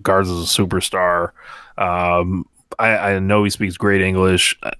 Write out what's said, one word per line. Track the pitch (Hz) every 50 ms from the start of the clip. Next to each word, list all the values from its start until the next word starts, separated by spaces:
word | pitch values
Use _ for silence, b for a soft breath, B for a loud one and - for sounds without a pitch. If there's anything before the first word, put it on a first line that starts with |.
Garza's | - - 95 95 95 90 87 85 82 - - -
a |
superstar. | 101 87 95 92 - - - 92 90 87 87 85 87 - - B B B B B B B B B
Um, | 95 90 87 87 90 87 87 87 87 90 95 90 - - _ _ _ - - -
I, | 113 113 110 104 101 101 98
I | 95
know | 95 95 104 107
he | 104 101
speaks | - - 107 95 87 -
great | 104 101 98 95
English. | 92 95 92 92 92 92 92 87 - - - - - - -